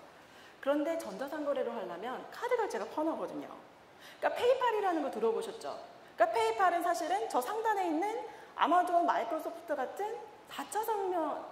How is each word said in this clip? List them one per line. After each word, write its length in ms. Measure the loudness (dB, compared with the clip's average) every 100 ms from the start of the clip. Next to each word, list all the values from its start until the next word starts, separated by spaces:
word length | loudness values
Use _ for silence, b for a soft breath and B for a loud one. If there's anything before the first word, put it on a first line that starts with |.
| -18 B B B B B
그런데 360 | 0 2 2 -2
전자상거래로 760 | -4 -6 -6 -4 -2 0 -2
하려면 520 | -4 -6 -8 -8 -8 -10
카드 240 | -8 0 2
결제가 300 | 2 -2 -4
편하거든요. 640 | 0 0 0 -4 -6 -10 -14 -18 -20 -20 B B B
그러니까 240 | 0 2
페이팔이라는 600 | 4 4 4 2 2 2
거 80 | 0
들어보셨죠? 640 | 0 2 2 -2 -8 -8 -8 -12 B B 2
그러니까 240 | 4 4
페이팔은 440 | 2 4 4 4
사실은 440 | 2 0 2 0 2
저 140 | 0
상단에 460 | 0 0 0 2 2
있는 380 | 2 0 -2 -6 B B 0
아마존, 500 | 4 4 4 4 4
마이크로소프트 720 | 2 0 -4 -4 -8 -6 -4
같은 420 | -4 -4 -6 -6 -10 -18 -14
사 200 | -10 -6
차 140 | -4
산명-, 600 | -2 0 0 0 0 -4 -8